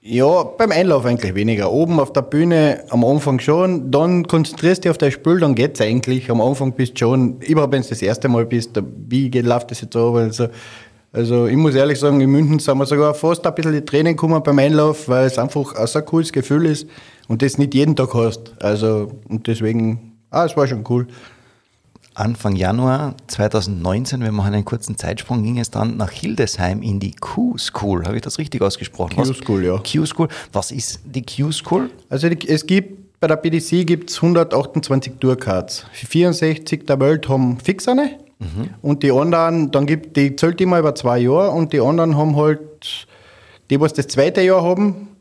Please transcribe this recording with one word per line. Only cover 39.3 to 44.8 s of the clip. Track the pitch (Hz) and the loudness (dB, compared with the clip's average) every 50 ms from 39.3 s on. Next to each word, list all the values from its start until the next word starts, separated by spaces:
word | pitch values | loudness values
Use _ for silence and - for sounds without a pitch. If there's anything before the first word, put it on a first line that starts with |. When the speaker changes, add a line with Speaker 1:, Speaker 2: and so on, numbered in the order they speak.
| 170 165 165 165 165 170 156 139 | 2 2 2 2 2 0 0 0
Speaker 1:
dann | 143 139 139 | 0 0 2
gibt, | 143 156 160 156 - - 147 | 2 0 -2 -4 -4 0 2
die | 139 139 139 | 2 2 2
zählt | 139 - 165 170 170 | 0 0 0 2 2
immer | 190 180 180 170 | 0 2 2 2
über | 160 151 143 | 2 2 0
zwei | - - 123 120 123 | 0 -2 0 2 2
Jahre | 120 123 135 165 196 202 | 2 2 4 2 2 2
und | 135 160 165 156 | 0 0 -2 0
die | - 147 | 0 0
anderen | 117 127 156 170 165 165 156 147 | 2 2 2 2 2 2 2 2
haben | 151 156 151 | 2 2 2
halt, | 147 151 151 151 151 151 - - _ - - - - - _ - - _ - - - - - - - _ _ | 2 4 2 2 0 -4 -16 -20 _ -12 -12 -12 -12 -12 _ -20 -20 _ -20 -20 -20 -20 -20 -20 -20 _ _
die, | 139 139 | 0 2
was | 151 156 151 | 2 0 0
das | - - - | -2 -4 -4
zweite | - - - 185 - 196 | 0 2 2 2 2 2
Jahr | 185 185 190 185 170 | 4 4 4 4 4
haben | 170 180 180 | 2 2 2